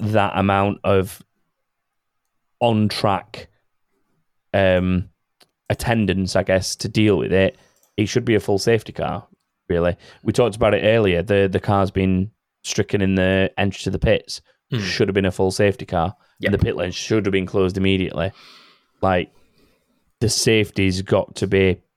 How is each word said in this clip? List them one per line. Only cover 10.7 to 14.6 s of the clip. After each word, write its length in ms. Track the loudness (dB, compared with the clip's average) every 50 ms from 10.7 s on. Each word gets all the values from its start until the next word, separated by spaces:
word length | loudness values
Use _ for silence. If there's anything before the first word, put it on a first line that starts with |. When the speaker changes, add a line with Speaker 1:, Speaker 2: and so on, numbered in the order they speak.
| 2
Speaker 1:
it 80 | 4 2
earlier. 380 | 2 2 4 2 2 2 0 0
The, 260 | 0 2 2 2 2
the 80 | 0 -2
car's 320 | -2 0 0 0 0 0
been 380 | 0 -2 0 0 0 0 -2 -4 _ _ _ _ _ _ -12
stricken 380 | -8 -4 -4 -4 -2 -2 -2
in 140 | 0 0 2
the 360 | 2 2 2 2 2 0 -2 -2
entry 240 | -2 -4 -4 -4 -4 -6
to 60 | -6
the 100 | -4 -2
pits. 420 | 0 0 0 0 -2 -8 -14 -16 _ _ _ _